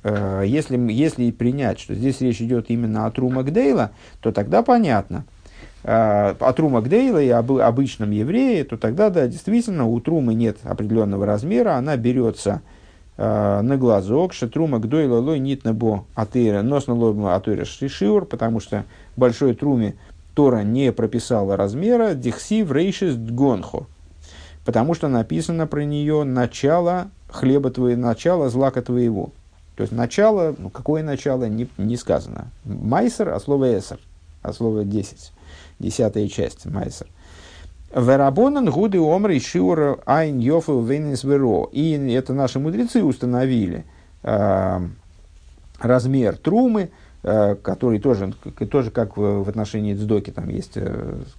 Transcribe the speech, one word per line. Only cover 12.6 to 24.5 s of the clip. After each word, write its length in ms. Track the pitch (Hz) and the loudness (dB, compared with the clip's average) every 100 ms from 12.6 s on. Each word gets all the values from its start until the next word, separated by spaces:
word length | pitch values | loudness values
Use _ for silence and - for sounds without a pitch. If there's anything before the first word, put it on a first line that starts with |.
| - - - - - - | -8 -20 -20 -20 -20 -6
э, 440 | 107 107 104 101 | -2 0 2 0
на 140 | 113 139 | 0 2
глазок, 560 | 123 104 95 131 180 | 2 2 2 0 0
шетрума 440 | - 120 147 160 120 | -4 -6 -2 -2 0
Гдейла 400 | 107 151 143 120 | 0 0 2 2
лой 180 | 131 156 | 0 -2
нитна 340 | 135 135 113 | -2 -2 -2
бо 320 | 110 113 101 - | 0 0 -2 -4
атыра, 460 | - 110 127 113 101 | -6 -4 2 2 2
нос 260 | 113 143 127 | 0 0 0
на 80 | |
лой 200 | 120 113 104 101 | 0 2 2 0
атыра 320 | 90 110 101 | 0 0 -2
шишиур, 640 | - - 139 - 202 208 180 | -4 -6 -8 -2 2 2 0
потому 340 | 117 113 113 | -4 -2 -2
что 240 | - 104 104 - - - | -4 -6 -8 -14 -16 2
большой 380 | 123 117 139 | 2 4 0
Труме 400 | 120 143 127 107 - - - - | 0 0 0 0 -4 -16 -20 -6
Тора 280 | - 139 117 | 2 4 4
не 300 | 104 123 135 | 2 2 0
прописала 640 | 110 110 120 - 113 98 95 | 0 -2 -2 -2 0 0 0
размера, 560 | 101 117 202 240 220 | 0 0 0 2 2
дихсив 560 | 143 123 110 - 214 190 | 0 -4 -6 -2 -2 0
рейшис 440 | 139 190 - 185 123 | 2 0 0 -2 -2
дгонхо, 720 | 113 120 139 104 - - - - - - - - - | -4 0 0 0 -4 -10 -10 -18 -20 -20 -20 -20 -20